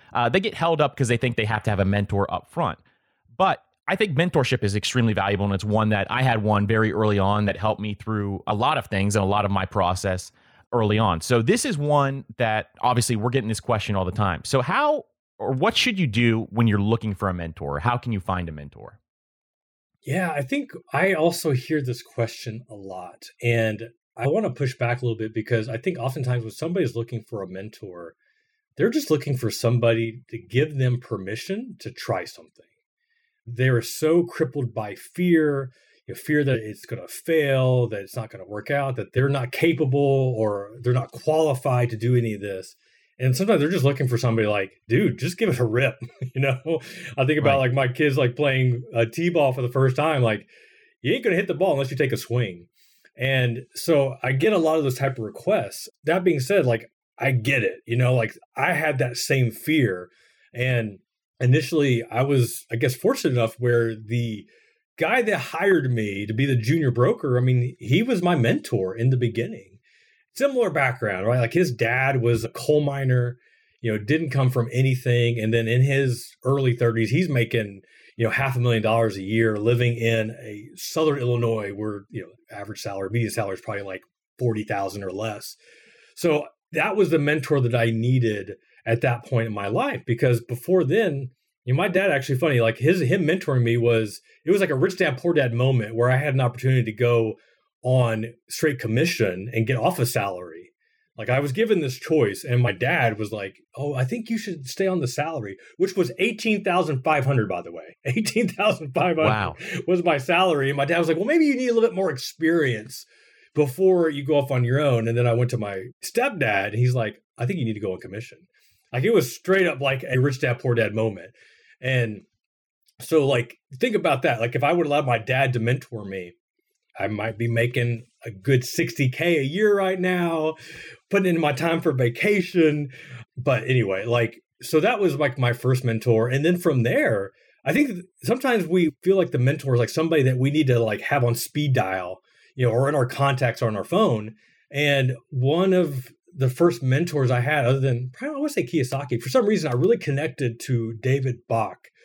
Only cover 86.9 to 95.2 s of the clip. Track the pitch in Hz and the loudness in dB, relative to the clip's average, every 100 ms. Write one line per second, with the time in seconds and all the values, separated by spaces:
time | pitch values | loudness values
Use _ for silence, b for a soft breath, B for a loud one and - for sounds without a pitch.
86.9 | 208 180 156 143 151 127 147 120 117 117 | 2 2 2 2 0 0 0 2 2 0
87.9 | 113 117 131 113 104 98 95 b b 110 | 0 2 2 2 -2 -8 -16 b b -2
88.9 | 120 135 120 - 120 113 104 101 151 277 | 0 0 -2 -2 -2 -2 -4 -4 -2 -2
89.9 | 247 - 117 131 117 - 123 - 185 143 | -4 -4 0 2 2 -2 -8 0 2 2
90.9 | 196 208 139 131 _ _ _ 123 135 202 | 2 0 -2 -8 _ _ _ -2 0 2
91.9 | 180 196 139 127 127 156 123 113 113 131 | 2 2 0 0 0 2 4 2 2 2
92.9 | 180 127 190 151 185 - 127 117 120 117 | 2 2 2 2 0 0 0 2 2 4
93.9 | 113 107 - b b 156 196 185 135 156 | 2 0 -8 b b 0 2 2 2 0
94.9 | - 165 127 | 0 -2 0